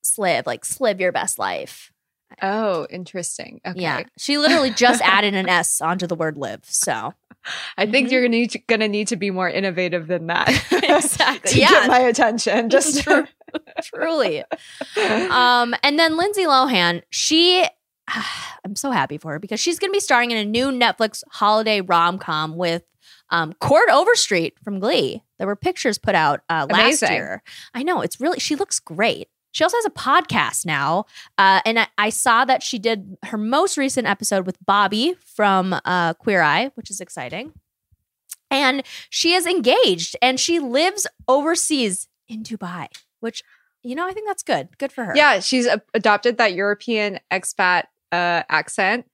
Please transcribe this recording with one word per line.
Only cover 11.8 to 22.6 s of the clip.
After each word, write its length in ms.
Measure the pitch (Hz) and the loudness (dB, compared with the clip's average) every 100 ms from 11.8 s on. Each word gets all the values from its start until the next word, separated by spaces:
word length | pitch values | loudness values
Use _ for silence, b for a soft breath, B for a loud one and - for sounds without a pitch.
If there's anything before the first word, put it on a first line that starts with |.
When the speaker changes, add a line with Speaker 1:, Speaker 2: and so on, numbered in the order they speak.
| 220 | 6
Speaker 2:
my 120 | 247 | 4
attention. 680 | 254 233 233 226 - 208 233 | 4 4 2 2 0 0 4
Just 340 | 269 294 285 | 2 2 -2
Speaker 1:
True. 240 | 285 302 302 _ - 311 _ - | 2 2 2 _ -14 -14 _ -14
Truly. 600 | 320 - 320 320 208 151 - - B B B B 403 214 370 | -12 -6 -4 0 -2 -2 -8 -12 B B B B 0 0 0
Um, 440 | 247 247 247 240 240 | 2 4 4 2 0
and 160 | 285 294 | 0 2
then 180 | 330 320 | 2 2
Lindsay 260 | 381 415 | -2 0
Lohan, 600 | 349 262 262 214 175 170 - | 2 4 4 2 2 0 -6
she, 540 | - - 320 349 359 339 _ _ | -6 0 2 4 2 0 _ _
<sighs> 200 | _ - B B B B B | _ -10 B B B B B
I'm 100 | 190 202 | -12 -8
so 140 | 277 | -4
happy 260 | 233 135 151 | -2 -2 -6
for 140 | 160 | -10
her 60 | 151 | -10
because 220 | 196 214 | -8 -6
she's 180 | - 330 | -4 -2
gonna 140 | 392 | -2
be 80 | 392 | -2
starring 300 | 392 247 240 | 2 2 2
in 40 | 226 | -2
a 80 | |
new 260 | 208 226 262 | -2 -2 -2
Netflix 520 | 254 233 - 220 - - | 2 0 2 -2 -4 -16
holiday 500 | - 208 214 220 214 | -2 2 2 2 -2
rom-com 760 | 185 170 170 180 - 156 156 | 2 2 2 0 -4 -4 -4
with, 260 | 160 | -4